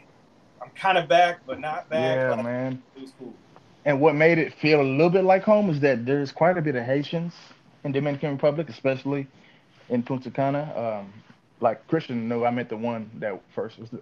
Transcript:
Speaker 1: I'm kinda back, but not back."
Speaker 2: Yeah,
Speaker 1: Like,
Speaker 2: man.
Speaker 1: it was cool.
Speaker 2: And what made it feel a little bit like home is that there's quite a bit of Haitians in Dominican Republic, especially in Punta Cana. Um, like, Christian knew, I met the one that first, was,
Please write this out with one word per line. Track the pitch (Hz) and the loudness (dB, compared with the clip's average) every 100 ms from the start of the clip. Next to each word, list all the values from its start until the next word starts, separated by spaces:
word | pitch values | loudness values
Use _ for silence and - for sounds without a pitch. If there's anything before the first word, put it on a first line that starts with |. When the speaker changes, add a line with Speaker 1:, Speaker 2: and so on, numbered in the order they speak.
| _ _ _ _ _ - | _ _ _ _ _ -20
Speaker 1:
I'm | - | -20
kinda | - 190 185 156 | -2 2 2 4
back, | 170 175 175 131 | 4 4 0 -10
but | 135 | -8
not | 151 165 - | -8 -8 -4
back." | 160 160 131 | -2 0 0
Speaker 2:
Yeah, | 127 117 | 0 -2
Speaker 1:
Like, | |
Speaker 2:
man. | 120 123 131 127 - 135 | -4 -4 -4 -8 -12 -20
Speaker 1:
it | |
was | 131 - | -20 -18
cool. | 120 - _ - _ _ | -18 -20 _ -20 _ _
Speaker 2:
And | 147 139 | -2 4
what | 156 | 4
made | 147 160 160 | 6 6 4
it | 147 | 0
feel | - 151 151 | 0 2 4
a | |
little | 135 135 175 | 4 4 4
bit | 190 | 4
like | 190 190 | 4 4
home | 214 208 202 | 4 2 2
is | 143 | 2
that | 139 117 120 | 2 2 0
there's | 143 135 | -2 -2
quite | - 165 175 | 2 2 2
a | |
bit | 151 127 | 0 -2
of | |
Haitians | 120 139 143 170 170 - - - _ _ | -2 -2 -2 -6 -8 -12 -20 -20 _ _
in | 147 | -6
Dominican | 135 147 139 151 | -2 -2 -2 -4
Republic, | 139 151 147 151 | 0 0 0 -6
especially | - 135 127 139 143 135 _ _ _ _ _ - | -4 -2 -2 -4 -4 -6 _ _ _ _ _ -4
in | 123 | -4
Punta | 120 131 123 | -2 -6 -6
Cana. | 143 139 143 151 113 113 104 | -2 -2 -2 -4 -6 -6 -6
Um, | 98 104 - _ _ _ | -10 -18 -20 _ _ _
like, | 117 107 - | -2 -2 -2
Christian | 160 - 117 113 | -4 -2 -6 -4
knew, | 120 | -2
I | 120 | 0
met | 123 117 | -2 -6
the | 110 | -6
one | 117 113 110 - | -6 -6 -10 -10
that | 107 92 - | -8 -8 -10
first, | - 110 - | -10 -10 -12
was, | 113 - | -16 -12